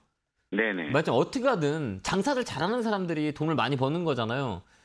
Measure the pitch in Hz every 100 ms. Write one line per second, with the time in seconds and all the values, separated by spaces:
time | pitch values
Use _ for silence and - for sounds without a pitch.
0 | _ _ _ _ - 101 110 92 78 131
1 | 160 123 170 269 262 214 143 160 131 95
2 | - 185 269 254 240 135 170 247 226 202
3 | 180 156 151 147 156 147 113 139 131 165
4 | 170 123 110 127 135 87 - _